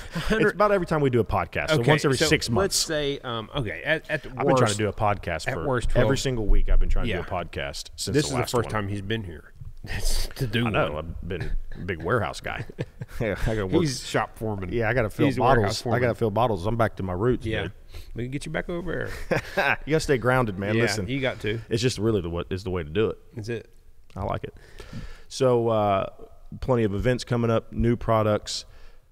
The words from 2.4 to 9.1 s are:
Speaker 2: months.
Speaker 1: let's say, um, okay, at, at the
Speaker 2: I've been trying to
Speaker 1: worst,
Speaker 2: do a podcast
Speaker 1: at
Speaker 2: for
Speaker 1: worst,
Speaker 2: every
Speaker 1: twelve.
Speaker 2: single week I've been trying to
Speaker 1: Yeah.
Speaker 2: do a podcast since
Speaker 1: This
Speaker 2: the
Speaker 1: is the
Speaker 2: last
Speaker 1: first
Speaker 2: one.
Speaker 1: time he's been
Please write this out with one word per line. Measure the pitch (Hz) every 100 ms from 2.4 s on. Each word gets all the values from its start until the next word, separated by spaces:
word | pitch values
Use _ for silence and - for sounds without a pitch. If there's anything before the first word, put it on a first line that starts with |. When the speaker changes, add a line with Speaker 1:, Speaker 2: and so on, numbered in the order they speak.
| -
Speaker 2:
months. | 120
Speaker 1:
let's | 196 - -
say, | 156 143 143
um, | 131 117 107
okay, | 143 110 82
at, | 139 156 -
at | 151
the | 113
Speaker 2:
I've | 127
been | 143 131
trying |
to |
Speaker 1:
worst, | 120 101
Speaker 2:
do | 104
a |
podcast | - 107 101 - 80 -
Speaker 1:
at |
Speaker 2:
for | 127 82
Speaker 1:
worst, | 123 -
Speaker 2:
every | -
Speaker 1:
twelve. | 131 135
Speaker 2:
single | 139 123 104
week | - -
I've | -
been | 92
trying | 98
to | 95
Speaker 1:
Yeah. | 92
Speaker 2:
do |
a | 82
podcast | 92 85 - 69 73 - -
since | -
Speaker 1:
This | 135
Speaker 2:
the | 147
Speaker 1:
is |
the | 143
Speaker 2:
last | -
Speaker 1:
first | 120 73
Speaker 2:
one. |
Speaker 1:
time | 107 98
he's | 101
been | 98